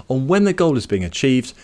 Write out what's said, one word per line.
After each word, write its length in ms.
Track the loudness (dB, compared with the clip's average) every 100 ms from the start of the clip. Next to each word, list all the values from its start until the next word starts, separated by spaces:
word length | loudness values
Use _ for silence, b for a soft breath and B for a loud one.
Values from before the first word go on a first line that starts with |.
| B
on 180 | -2 0
when 180 | 2
the 80 | 2
goal 240 | 2 2 0
is 100 | -2
being 180 | -4
achieved, 500 | -4 -2 0 2 0 -10